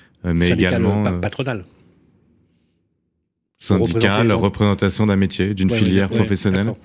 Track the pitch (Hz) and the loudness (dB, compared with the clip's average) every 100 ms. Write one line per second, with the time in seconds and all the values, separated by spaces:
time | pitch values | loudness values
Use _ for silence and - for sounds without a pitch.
0 | _ _ 90 82 87 98 90 90 98 101 | _ _ -4 0 0 2 0 2 0 0
1 | 107 87 101 - 131 110 87 _ _ _ | -2 -2 -6 -6 -6 -8 -12 _ _ _
2 | _ _ _ _ _ _ _ _ _ _ | _ _ _ _ _ _ _ _ _ _
3 | _ _ _ _ _ _ - 95 110 110 | _ _ _ _ _ _ -2 0 0 0
4 | 104 104 113 92 98 - 104 95 98 - | 2 2 2 2 0 0 0 0 -2 0
5 | 107 98 95 - 95 98 95 113 95 95 | 0 2 0 -2 -2 0 0 2 2 2
6 | 98 110 92 95 104 92 110 - | 2 0 0 0 0 0 -2 -6